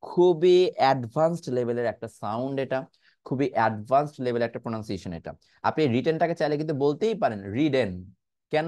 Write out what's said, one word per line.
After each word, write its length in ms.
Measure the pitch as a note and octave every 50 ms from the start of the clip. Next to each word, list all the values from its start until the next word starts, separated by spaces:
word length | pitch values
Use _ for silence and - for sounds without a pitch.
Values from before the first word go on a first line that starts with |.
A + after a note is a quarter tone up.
খুবই 680 | - - - - F3 F3+ F3+ D#3 D#3 F#3 F3+ F3+ F3+ F3+ -
অ্যাডভান্সড 680 | - A#2 C3+ C3+ C3 B2 A2+ - - D#3 D#3+ E3+ E3+ E3+ -
লেভেলের 360 | B2+ B2 B2 A#2 A#2+ A#2+ A#2+
একটা 220 | A#2 G#2 - - A2+
সাউন্ড 480 | - - - G#2+ G#2 A2+ B2 C3+ C#3 C3+
এটা, 180 | C3+ C3 - E3 E3 E3 _ _ _ _ _ _ _
খুবই 200 | - - B2+ C#3+ C#3+
অ্যাডভান্সড 640 | - - A2+ A2+ A2+ G#2+ G#2+ A2+ B2 C#3 D3+ D3+ D3 -
লেভেলের 260 | C3+ B2 A#2+ A#2+ A#2 A#2
একটা 120 | A2+ B2+
প্রনাউন্সিয়েশন 520 | - A#2+ A2+ A2 G#2+ - G#2+ F#2+ - G2
এটা। 180 | F2+ E2 E2 - - - _ _ _ _
আপনি 200 | _ G#2+ - - D#3 C#3+
রিটেনটাকে 460 | A2+ A#2+ C3 D#3+ D#3+ D#3+ F3 D#3+ E3+
চাইলে 220 | E3 D#3+ D3 D3+
কিন্তু 180 | D3 D#3 D#3 D#3+
বলতেই 400 | C3+ C#3 C#3+ D3+ D3 - A3 A3+
পারেন 260 | - - C3+ A2+ G#2 G2 G2+
রিডেন। 380 | G2 A#2 D3 D#3 C3 C3 B2 G#2 F#2 F2+ F#2 G2 - _ _ _ _ _ _ _
কেন 140 | - D3+ D#3